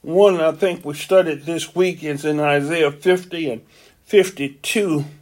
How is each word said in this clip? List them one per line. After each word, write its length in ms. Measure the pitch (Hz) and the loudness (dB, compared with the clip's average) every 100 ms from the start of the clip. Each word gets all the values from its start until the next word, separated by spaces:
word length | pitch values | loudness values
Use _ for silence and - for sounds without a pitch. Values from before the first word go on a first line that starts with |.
One 380 | - 175 202 180 | 0 4 4 4
I 120 | 160 | 0
think 340 | 156 196 170 147 | 0 -2 -2 -10
we 80 | |
studied 500 | 147 - 190 170 139 | -12 2 2 2 -4
this 320 | 143 165 - 175 | -6 -8 -6 -2
week 280 | 185 160 | -2 -2
is 200 | 151 143 | -8 -6
in 160 | 151 151 | -4 0
Isaiah 520 | 147 143 143 165 147 | 0 0 0 0 0
fifty 580 | 147 185 185 180 170 156 | 0 0 0 -2 -8 -6
and 120 | 113 _ _ _ _ _ | -8 _ _ _ _ _
fifty-two 1000 | 208 185 - 139 - - 226 196 151 147 - | 2 2 -4 -10 -8 -6 -2 0 -2 -4 -16